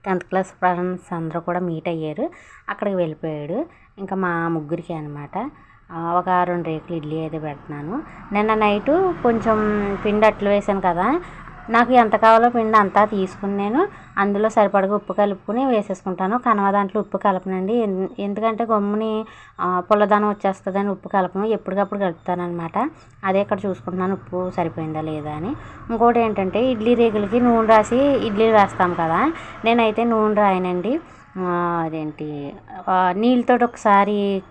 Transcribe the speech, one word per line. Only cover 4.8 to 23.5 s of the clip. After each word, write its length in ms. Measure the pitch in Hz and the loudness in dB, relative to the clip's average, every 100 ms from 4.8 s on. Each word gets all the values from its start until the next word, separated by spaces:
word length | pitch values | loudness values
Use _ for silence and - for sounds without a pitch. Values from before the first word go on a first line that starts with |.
| 160 | -6
అనమాట. 560 | 165 151 147 143 185 269 - - _ _ | -10 -10 -12 -10 -8 -10 -12 -20 _ _
ఆ, 220 | 170 170 175 | -10 -2 -2
ఒక 120 | 180 | 2
రెండు 340 | 180 175 175 | 2 2 -2
రేకులు 340 | 165 156 - 165 | -4 -6 -6 -8
ఇడ్లీ 220 | 151 156 | -6 -6
అయితే 200 | 160 160 | -6 -8
పెడుతున్నాను. 600 | 151 139 - 147 147 254 - - - | -8 -10 -12 -12 -8 -8 -10 -18 -4
నిన్న 200 | 208 214 | -2 0
నైట్ 600 | 220 214 208 208 330 381 339 | 2 2 2 2 2 2 0
కొంచెం 340 | 247 233 226 220 214 208 202 196 214 | 0 0 2 2 2 0 -2 -2 -2
పిండి 200 | 208 214 | 4 2
అట్లు 240 | 208 202 | 2 0
వేసాను 320 | 202 196 196 180 | 0 0 0 0
కదా, 360 | 170 202 330 - - - - - | 0 0 0 -4 -18 -18 -18 0
నాకు 240 | 233 240 | 2 6
ఎంత 220 | 254 220 214 | 6 6 4
కావాలో 340 | 220 226 240 | 6 8 6
పిండి 280 | 240 220 220 | 2 4 4
అంతా 280 | 196 202 208 | 4 4 2
తీసుకుని 520 | 208 185 - 202 202 | 2 -4 -4 -6 -2
నేను 300 | 202 247 415 - - - | 0 0 0 -4 -10 -2
అందులో 320 | 196 202 220 | 0 2 2
సరిపడగా 460 | 220 202 202 190 208 | 4 4 4 2 -2
ఉప్పు 180 | - | -2
కలుపుకుని 520 | 185 202 196 - 226 269 | 0 0 0 -4 -2 0
వేసేసుకుంటాను. 720 | 226 - 185 190 180 190 240 | 0 -2 -8 -6 -4 -2 0
కనవ 340 | - 202 196 | 0 2 2
దాంట్లో 300 | 202 196 214 | 2 0 -4
ఉప్పు 160 | 202 190 | -4 -2
కలపనండి. 560 | 208 185 190 185 190 | 0 0 -4 -4 -2
ఎన్-, 340 | 240 214 185 190 - | 0 0 -2 -4 -4
ఎందుకంటే 440 | 202 202 226 220 | -6 -2 -2 -2
గమ్ముని, 640 | 226 220 202 208 220 214 226 - - - | 0 0 0 -2 -2 -4 -6 -16 -20 -6
ఆ, 220 | 180 180 180 | -2 -2 2
పుల్లదనం 380 | 208 208 208 208 | 2 4 2 2
వచ్చేస్తుందని 600 | 202 196 190 - 190 202 | 0 -4 -4 -6 -4 -4
ఉప్పు 180 | 190 190 | -6 -2
కలపను, 380 | 196 180 190 214 | -2 0 -2 -2
ఎప్పటికప్పుడు 540 | 208 - 190 196 202 | -2 -2 -4 -2 -2
కలుపుతానన్నమాట. 880 | 190 165 - 175 175 175 165 - 285 - - - | -4 -4 -6 -6 -4 -6 -6 -4 -4 -8 -20 -8
అదే 180 | 196 190 | -2 0
ఇక్కడ 180 | 202 | 0